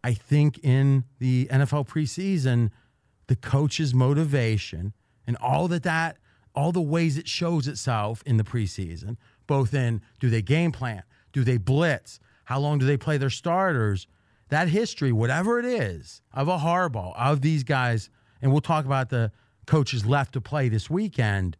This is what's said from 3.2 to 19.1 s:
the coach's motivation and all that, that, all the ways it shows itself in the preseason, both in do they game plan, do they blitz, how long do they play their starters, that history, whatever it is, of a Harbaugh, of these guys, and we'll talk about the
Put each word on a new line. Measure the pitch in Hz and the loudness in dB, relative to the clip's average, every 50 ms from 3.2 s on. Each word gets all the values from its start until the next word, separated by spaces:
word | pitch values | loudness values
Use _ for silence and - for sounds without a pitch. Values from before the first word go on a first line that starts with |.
| _ | _
the | - 127 | -2 -2
coach's | - - - - 139 151 147 - - 160 139 123 | -2 0 -2 0 0 0 0 0 -2 -2 2 2
motivation | 127 127 131 143 147 160 147 139 135 120 113 110 101 - - - 80 87 107 - _ _ _ _ _ _ | 4 4 4 2 2 0 0 0 0 2 2 0 -2 -2 -6 -10 -8 -8 -8 -10 _ _ _ _ _ _
and | - 120 | -6 -6
all | - - 123 135 147 170 175 | -4 0 0 0 2 0 0
that, | 175 170 127 | -2 -2 -2
that, | 180 160 160 165 165 - _ _ _ _ _ _ _ _ | -2 0 0 -2 -2 -6 _ _ _ _ _ _ _ _
all | 139 143 165 | -2 -2 0
the | 170 185 | 0 0
ways | 165 143 151 170 165 165 135 | 0 0 2 2 2 2 0
it | 156 - | -2 -4
shows | - - - 175 170 170 156 123 | -6 -6 -4 -2 0 0 0 -2
itself | 139 139 107 - 127 120 110 104 104 113 110 - | -2 -6 -4 -4 -2 -2 0 -2 -4 -6 -8 -2
in | 143 120 | 0 2
the | 110 107 | 2 2
preseason, | - - 120 107 92 - - 95 82 82 76 - 101 117 - _ _ _ _ _ | 0 -2 -4 -4 -4 -4 -8 -8 -8 -10 -12 -12 -12 -14 -14 _ _ _ _ _
both | - 147 139 131 107 143 | -2 0 0 0 0 0
in | 143 127 117 117 104 - _ _ _ | 0 0 0 -2 -4 -6 _ _ _
do | - 123 | 0 0
they | 113 113 | 0 0
game | 98 87 139 160 170 170 | 0 0 0 2 2 0
plan, | 139 - 131 123 110 92 - _ _ _ _ _ | -2 -4 -8 -8 -8 -10 -14 _ _ _ _ _
do | - 143 123 | -4 -2 0
they | 127 127 | 2 0
blitz, | 117 90 104 131 147 170 165 139 - _ - - - _ _ _ _ _ | 0 0 0 2 2 2 2 0 -2 _ -16 -20 -20 _ _ _ _ _
how | - 123 139 | -6 -4 -2
long | 143 147 151 143 | 0 0 0 2
do | 127 | 2
they | 135 143 | 2 2
play | 135 - 156 151 | 0 0 -2 0
their | 139 135 135 | 0 0 -2
starters, | - - - 175 170 185 190 185 160 123 110 107 98 92 - _ _ _ _ _ _ _ _ _ | -4 -4 -2 0 0 2 2 2 2 2 0 0 0 -2 -6 _ _ _ _ _ _ _ _ _
that | 143 151 180 | -2 0 2
history, | 170 151 208 233 214 - - 147 131 117 | 2 2 2 0 0 -2 -2 0 2 2
whatever | 107 117 117 131 160 185 220 240 240 | 2 2 0 0 0 0 0 0 0
it | 240 | 0
is, | 247 247 220 131 98 87 78 - - - - _ _ - | -2 -2 -2 -2 -4 -6 -10 -14 -18 -20 -20 _ _ -6
of | 131 139 160 | -4 -2 -2
a | 185 | -2
Harbaugh, | 165 143 165 170 180 185 165 120 107 92 90 - | 0 0 0 0 0 0 -2 -4 -6 -8 -8 -6
of | - 120 135 156 143 | -2 0 0 0 2
these | 131 156 160 147 127 | 2 2 0 0 0
guys, | - 147 131 127 120 117 110 - - _ _ _ _ _ _ | 0 0 0 0 0 0 -2 -4 -8 _ _ _ _ _ _
and | - 135 | 2 2
we'll | 135 151 | 2 2
talk | - - 165 156 143 | 2 2 -2 0 0
about | 131 139 135 131 | 0 -2 -2 -2
the | - | -2